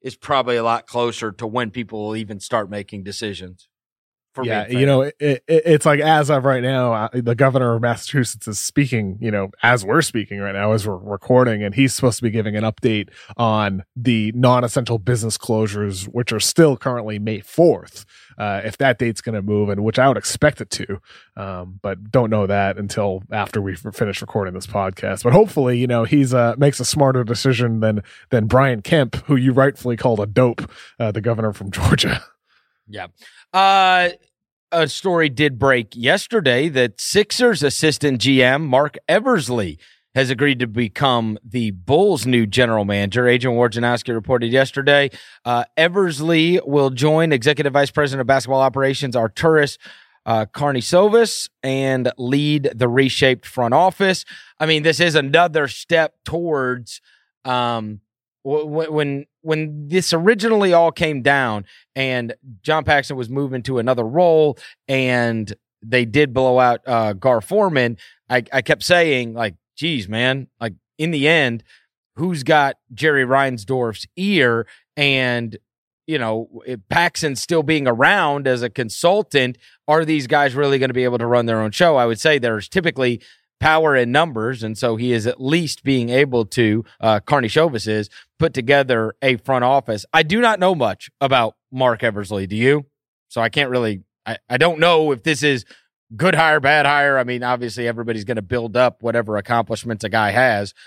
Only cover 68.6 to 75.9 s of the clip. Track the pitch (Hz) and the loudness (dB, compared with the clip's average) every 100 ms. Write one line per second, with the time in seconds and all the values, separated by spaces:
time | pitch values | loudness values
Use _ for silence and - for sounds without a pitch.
68.6 | - 151 - 175 165 131 117 117 110 82 | 0 -2 2 4 4 0 -2 -4 -6 -6
69.6 | _ - 165 139 92 110 127 135 120 _ | _ -8 -4 -4 -6 -2 -2 -2 -8 _
70.6 | 117 87 _ - 160 156 147 165 131 117 | -10 -10 _ -8 -4 0 2 4 2 -2
71.6 | - _ _ _ _ - 175 165 127 151 | -10 _ _ _ _ -8 -6 -4 0 2
72.6 | 139 - _ 113 156 139 127 135 135 123 | 2 -4 _ -4 0 0 2 2 0 -4
73.6 | 98 131 117 104 - - 196 185 127 117 | -6 -4 -4 -6 -14 -8 -2 2 2 0
74.6 | 113 - _ - 143 135 127 120 117 107 | -4 -14 _ -4 0 0 0 -2 -6 -12
75.6 | _ _ _ | _ _ _